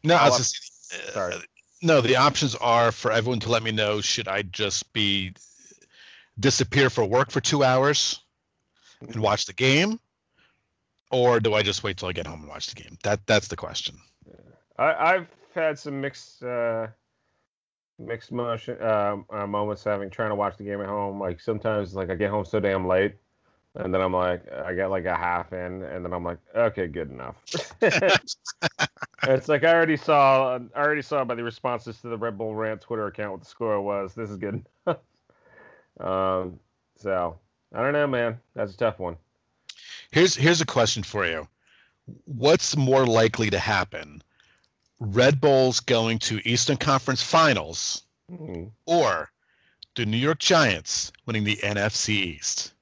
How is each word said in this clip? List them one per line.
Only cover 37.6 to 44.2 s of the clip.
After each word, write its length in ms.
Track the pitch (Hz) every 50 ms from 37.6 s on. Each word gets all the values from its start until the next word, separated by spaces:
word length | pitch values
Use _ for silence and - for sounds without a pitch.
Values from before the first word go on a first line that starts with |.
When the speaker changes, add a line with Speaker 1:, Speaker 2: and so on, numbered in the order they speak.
| _ _ -
Speaker 2:
I 80 | 110
don't 100 | 120 139
know, 140 | 143 147 147
man. 340 | 143 131 120 117 117 113 120 _ _ _
That's 180 | 120 110 98
a 40 | 92
tough 220 | - 120 110 104 -
one. 200 | 92 87 85 82 _ _ _ _ _ _ _ _ _ - - - - - - - - _
Speaker 1:
Here's, 240 | - 151 175 185 -
here's 280 | - 135 165 175 156
a 40 | 160
question 360 | - - 131 117 107 - 110
for 240 | 98 - - 104 95
you. 200 | 85 82 80 73 - _ _ _ _ _ _ _ _ _ _ _ - - - _
What's 500 | - 143 110 120 147 165 170 - - -
more 300 | 151 135 127 135 135 131
likely 460 | 120 113 113 113 110 - - 113 104
to 80 | 95 90
happen? 640 | - 110 107 95 90 - - 85 78 73 76 82